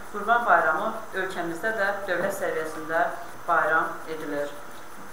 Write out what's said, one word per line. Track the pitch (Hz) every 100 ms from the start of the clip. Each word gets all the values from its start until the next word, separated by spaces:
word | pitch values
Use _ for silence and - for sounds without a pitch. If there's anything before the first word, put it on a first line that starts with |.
| -
Qurban | 208 190 233 214
Bayramı | 170 156 160 214 - -
ölkəmizdə | 190 185 185 170 160 220 208
də | 196 202
dövlət | - 170 196 -
səviyyəsində | 175 160 156 156 156 165 175 - - -
bayram | - 165 151 156 - 170
edilir. | 160 156 156 143 143 - - - - - -